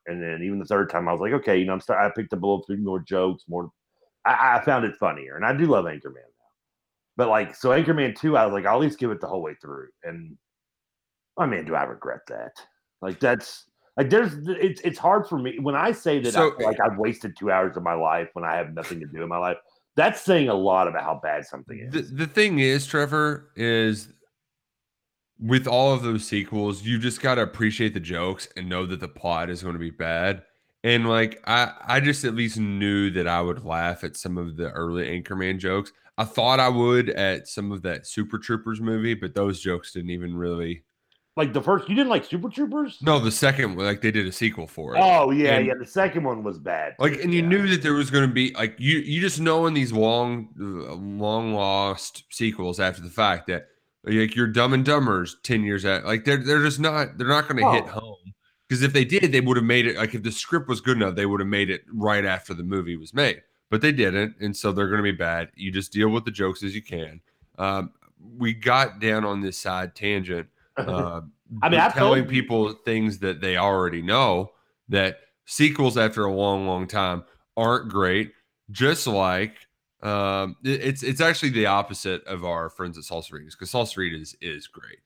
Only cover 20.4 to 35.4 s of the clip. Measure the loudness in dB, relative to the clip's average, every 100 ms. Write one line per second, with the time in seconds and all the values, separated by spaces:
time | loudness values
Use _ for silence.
20.4 | 4 2 4 4 2 0 -4 -4 -4 -6
21.4 | -6 -16 -16 -14 -8 -6 -6 -6 -2 2
22.4 | 2 4 4 2 0 -2 0 2 0 -2
23.4 | -10 -4 0 2 2 0 -6 _ _ _
24.4 | _ _ _ _ _ _ _ _ _ _
25.4 | 2 2 4 4 4 4 0 -2 -2 -4
26.4 | -2 -2 -2 -2 -2 -2 -2 -2 0 2
27.4 | 0 0 0 2 -2 -2 -6 -4 -2 -4
28.4 | -10 -10 -6 -4 -4 -6 -10 -8 -4 -2
29.4 | -2 -6 -8 -6 -8 -6 -2 0 0 -2
30.4 | -8 _ _ _ 2 2 4 2 2 -2
31.4 | 0 2 2 -2 0 2 2 0 -2 -2
32.4 | -2 0 -2 0 2 2 2 0 0 0
33.4 | 0 -4 -4 -4 -2 -4 -10 -10 -8 -6
34.4 | -6 -6 -8 -6 -4 -4 -4 -6 -6 -6